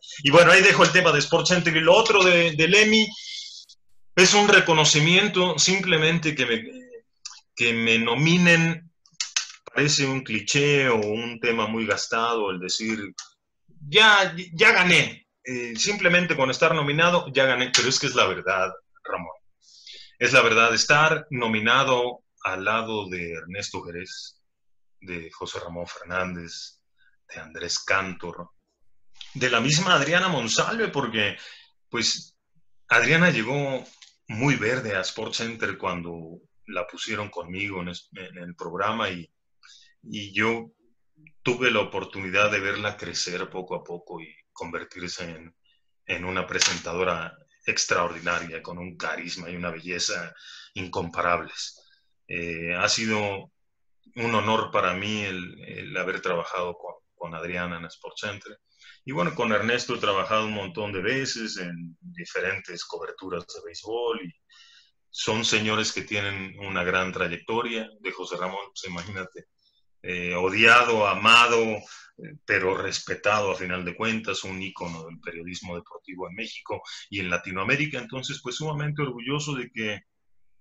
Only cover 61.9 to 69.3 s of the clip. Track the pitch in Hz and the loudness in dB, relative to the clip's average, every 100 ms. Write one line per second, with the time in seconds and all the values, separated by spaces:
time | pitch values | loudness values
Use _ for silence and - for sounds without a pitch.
61.9 | 82 90 87 87 92 90 92 90 85 - | -16 -20 -16 -10 -6 -4 -6 -8 -14 -12
62.9 | 82 82 - 95 87 85 - 85 85 107 | -12 -12 -12 -10 -10 -10 -16 -16 -16 -8
63.9 | 117 120 110 90 - _ _ - _ _ | -6 -4 -4 -8 -16 _ _ -20 _ _
64.9 | _ _ - - 110 113 110 107 107 107 | _ _ -8 -4 -2 0 0 0 0 -2
65.9 | - - 104 101 98 95 98 98 92 87 | -6 -6 -6 -4 -6 -10 -12 -8 -4 -2
66.9 | 92 92 92 90 85 - 113 117 113 110 | 0 -2 -4 -4 -6 -4 -4 -2 -6 -8
67.9 | - 95 92 90 90 92 95 98 - 95 | -10 -12 -10 -8 -6 -6 -8 -12 -14 -10
68.9 | 87 85 95 90 | -10 -10 -10 -12